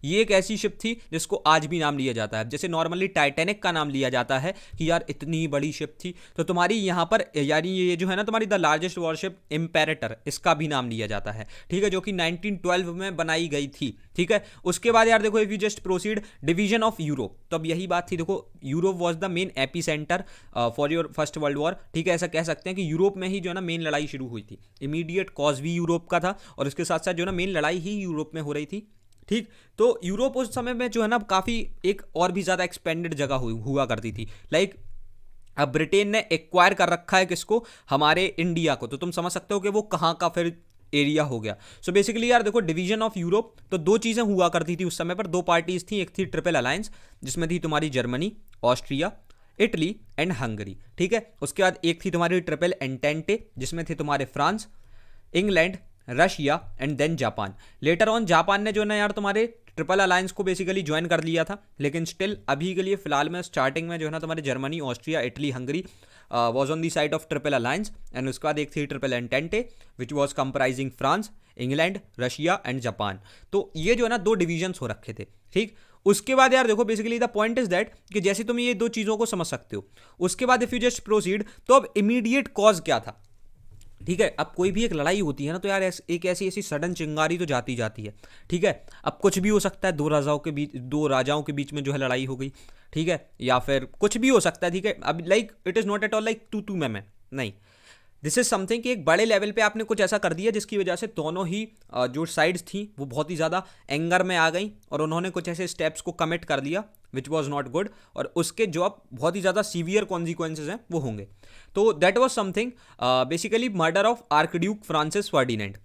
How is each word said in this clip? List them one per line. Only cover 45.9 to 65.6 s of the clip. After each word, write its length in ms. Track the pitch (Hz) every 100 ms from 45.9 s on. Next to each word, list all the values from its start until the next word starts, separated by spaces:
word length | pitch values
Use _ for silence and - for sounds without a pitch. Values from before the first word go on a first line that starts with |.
थी। 80 | 208
एक 100 | 170 -
थी 80 | 190
ट्रिपल 300 | 160 175 160
अलायंस, 360 | 120 160 214 - - -
जिसमें 260 | 131 147 165
थी 100 | 175
तुम्हारी 300 | 160 151 156
जर्मनी, 440 | 127 123 123 185 - - -
ऑस्ट्रिया, 480 | 117 123 - 135 175 - - - - -
इटली 360 | 220 233 - 208 - -
and 140 | 165 139
Hungary, 380 | 123 107 98 95 - -
ठीक 160 | 180
है। 200 | 220 226 -
उसके 220 | 139 -
बाद 160 | 185 - 165
एक 200 | 165 190
थी 60 |
तुम्हारी 300 | 170 170 180
ट्रिपल 320 | 175 156 175 -
एंटेंटे, 640 | 135 131 143 151 165 214 - -
जिसमें 280 | 127 165 160
थे 60 | 151
तुम्हारे 300 | 151 143 135
फ्रांस, 420 | - 147 208 - - - - - - -
इंग्लैंड 440 | 170 208 180 170 190 - - -
Russia 500 | 123 180 - 139 160 - -
and 160 | 135 139
then 200 | 151 165
Japan। 320 | 123 107 101 98 - -
Later 240 | 139 170 220
on 180 | 226 214
जापान 380 | 165 165 202
ने 80 | 214
जो 100 | 208
है 60 | 208
ना 80 | 208
यार 160 | 208
तुम्हारे 340 | 208 202 202 226 - - -
ट्रिपल 240 | 160 190
अलायंस 320 | 190 180 190
को 120 | -
basically 400 | 190 180 185 190
ज्वाइन 220 | 160 156 170
कर 180 | 165
लिया 200 | 160 165
था, 200 | 160 202 - -
लेकिन 260 | 143 160 165
still 300 | - 190 208 -
अभी 240 | 139 175 185
के 80 |
लिए 120 | 190 196
फिलहाल 340 | 160 139 151
में 120 | 175
स्टार्टिंग 460 | 175 - 135 147 165
में 100 | 170
जो 60 | 156
है 60 |
ना 80 | 160
तुम्हारे 220 | 160 160
जर्मनी, 380 | 139 127 139 165
ऑस्ट्रिया, 420 | 139 120 - 160
इटली, 300 | 123 - 147
हंगरी, 340 | 127